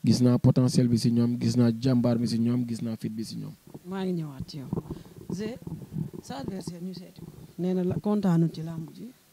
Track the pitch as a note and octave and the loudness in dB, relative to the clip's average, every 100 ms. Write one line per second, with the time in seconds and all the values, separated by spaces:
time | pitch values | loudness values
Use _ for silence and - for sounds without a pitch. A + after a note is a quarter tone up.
0 | - A2 B2 B2 B2+ C3 B2+ - B2 A#2+ | 4 6 6 6 6 6 4 4 4 4
1 | A#2+ A#2 A#2+ A#2+ A#2+ A#2 A#2+ A2+ C3 B2 | 4 4 2 2 0 4 4 4 2 4
2 | A#2+ A#2 A#2 A2+ A#2 B2 A#2+ A2+ A#2 A2 | 4 2 0 2 2 2 -2 -4 -6 -6
3 | A#2 A2 A2 A2 D3+ D3+ - - F3 F#3+ | -8 -8 -8 -8 -10 -14 -20 -18 -10 -6
4 | F#3+ F3 D#3 C3+ - D3 C3+ D#3+ - - | -4 -4 -6 -10 -12 -10 -6 -8 -8 -14
5 | - - - F3 A3 C4 - D#3+ - D#3+ | -14 -20 -10 -8 -6 -8 -12 -12 -10 -8
6 | - - - C4 C4+ F#3+ F3 F3 F3+ F3+ | -8 -10 -12 -10 -8 -8 -10 -12 -12 -12
7 | F3+ - - - - - F3+ F#3 F3+ E3+ | -16 -18 -20 -18 -20 -6 -2 0 0 -2
8 | G#3 G#3 G3 E3 E3 - D#3+ E3 D#3 D#3+ | 0 0 2 4 2 0 -10 -10 -12 -14
9 | A#3 - _ | -16 -18 _